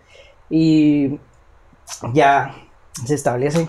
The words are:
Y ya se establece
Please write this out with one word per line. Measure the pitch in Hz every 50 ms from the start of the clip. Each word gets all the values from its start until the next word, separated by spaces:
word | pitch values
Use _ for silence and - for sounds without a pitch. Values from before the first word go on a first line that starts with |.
| _ _ - - - - _ _ _ -
Y | 147 160 160 160 156 156 151 151 147 147 139 139 147 151 - _ _ _ _ _ _ _ _ _ _ _ _ - - - - 117 120
ya | 151 139 139 139 135 - - - - - - _ _ _ _ - - 123
se | 123 147
establece | 135 - 135 120 123 131 147 147 170 165